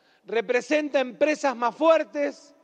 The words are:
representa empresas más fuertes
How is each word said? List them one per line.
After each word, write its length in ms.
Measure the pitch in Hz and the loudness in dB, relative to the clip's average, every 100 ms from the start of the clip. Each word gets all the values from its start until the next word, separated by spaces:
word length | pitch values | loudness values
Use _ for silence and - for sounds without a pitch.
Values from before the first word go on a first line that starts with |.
| _ _ - | _ _ -6
representa 760 | 220 202 247 233 302 294 277 | -4 -2 -2 0 -2 0 -2
empresas 560 | 254 214 294 302 277 233 | -2 0 0 2 -2 -2
más 180 | 240 | -4
fuertes 800 | - 320 320 302 294 285 - - _ | 0 4 4 2 -4 -4 -6 -20 _